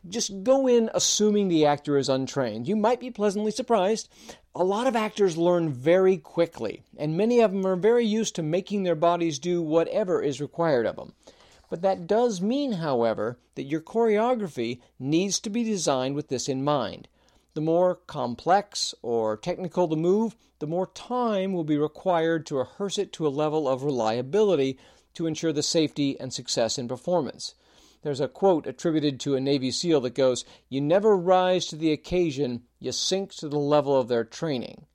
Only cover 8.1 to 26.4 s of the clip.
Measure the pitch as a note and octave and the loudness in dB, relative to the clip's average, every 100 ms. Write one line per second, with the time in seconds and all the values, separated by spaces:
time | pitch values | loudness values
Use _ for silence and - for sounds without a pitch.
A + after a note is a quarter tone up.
8.1 | G#3+ G#3+ - D#3 F3 F#3+ G3+ F#3 D#3+ E3+ | 0 -2 -4 -2 -2 -2 -2 0 2 2
9.1 | F3 E3 C#3+ E3 F3 D#3+ D#3+ E3 F3+ G3+ | 2 0 -2 -2 0 2 2 2 0 0
10.1 | E3 C#3+ C3 C#3+ - E3 C3 G#2+ E2+ - | 0 0 -4 -8 -2 2 2 2 -4 -14
11.1 | - - _ - - _ F3 F#3+ F#3+ E3 | -18 -20 _ -20 -20 _ -2 -2 -2 0
12.1 | G#3 B3 G3 G3 C4+ C#4+ G3 D#3+ B2+ A#2 | 2 2 0 -2 0 -2 -2 -2 2 2
13.1 | G#2 G#2+ B2 _ - C#3 D#3 - A3+ A#3 | 0 -4 -6 _ -12 -6 -6 -4 0 2
14.1 | G#3 A#3 B3+ G3 C3 A#2 A#2+ _ _ C3 | 2 2 0 -4 -4 -6 -6 _ _ 0
15.1 | D#3+ G3+ F#3 A3 G#3+ A3+ G#3 D#3 C3+ C3 | 0 0 -2 -4 -4 -2 -2 0 0 0
16.1 | C#3+ D3 B2+ - C3 C#3 D3 G#2+ F2 - | -4 -6 -6 -4 -2 0 0 -2 -8 -18
17.1 | _ _ _ _ - D#3 E3 F3+ F3+ - | _ _ _ _ -6 0 2 2 0 -10
18.1 | D3 B2 A#2+ E3+ F#3+ G3+ - - - - | -6 -6 -4 2 2 0 -6 -8 -6 -4
19.1 | A#2 A2 G#2+ - F3+ F3+ - F3 D#3 E3+ | 0 0 -2 -6 -6 -6 -2 0 0 2
20.1 | G3 A3+ - _ _ D3+ E3+ F#3 - - | 2 0 -6 _ _ -6 -4 -6 -8 -8
21.1 | B3 A#3+ G3+ F#3+ F#3 D#3 D3+ D3+ - F#3+ | -4 -2 -2 -2 -4 0 0 0 -2 -2
22.1 | F3 E3 E3 D#3 C#3+ B2+ - G3+ F#3+ G3 | 0 2 0 -2 -4 -4 -6 -8 -4 -6
23.1 | - D#3 C3+ D3+ D3+ C#3 C3 C#3 C3 A2 | -2 -2 0 0 0 0 -2 -2 0 0
24.1 | A#2 B2+ F#3 G#3+ E3 C3+ C3 - _ _ | 0 0 2 2 2 0 -2 -14 _ _
25.1 | - E3 D#3 E3 D3 C#3+ E3+ D3+ - C#3+ | -6 -4 -2 -2 -2 0 0 0 0 -2
26.1 | - C3 - | -2 -8 -10